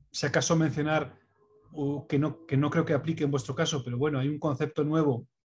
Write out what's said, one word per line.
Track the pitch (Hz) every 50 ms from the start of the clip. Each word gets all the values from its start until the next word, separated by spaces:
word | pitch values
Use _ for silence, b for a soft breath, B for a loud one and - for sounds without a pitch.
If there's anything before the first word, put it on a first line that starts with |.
| _ _
si | - - -
acaso | 143 - 160 - - 170
mencionar, | 160 160 147 - 151 147 156 156 151 143 139 - - _ _ _ _ _ _ _ _ _ -
uh, | - 151 139 143 143 139 -
que | - 151 139
no, | 151 147 - - -
que | - 139
no | 135 151 151
creo | 151 165 156
que | 160 151
aplique | 135 151 165 160 156 151
en | 139
vuestro | 139 139 - - 131
caso, | 160 160 - 160 131 120
pero | 123 120 123
bueno, | 143 156 147 127
hay | 131 143
un | 151 147
concepto | 165 151 135 - 156 147 - - 147
nuevo, | 151 156 160 151 143 120 107 - - _ _ _ _